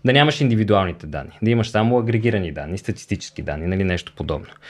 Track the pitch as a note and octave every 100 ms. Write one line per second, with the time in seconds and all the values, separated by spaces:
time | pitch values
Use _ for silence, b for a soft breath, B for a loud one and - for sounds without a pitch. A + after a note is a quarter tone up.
0 | B2+ C#3 D3 D3 C#3 A2 G#2 G2+ F#2 E2+
1 | D#2+ C#2+ C#2+ - A2 A#2 A2+ G#2+ A2+ B2
2 | A2+ A2+ A#2 G#2+ F2 D2 D2 F#2+ - G2
3 | - G2 - - C#2+ D2+ E2 F#2+ F#2+ F2
4 | - - D#2+ D2 - -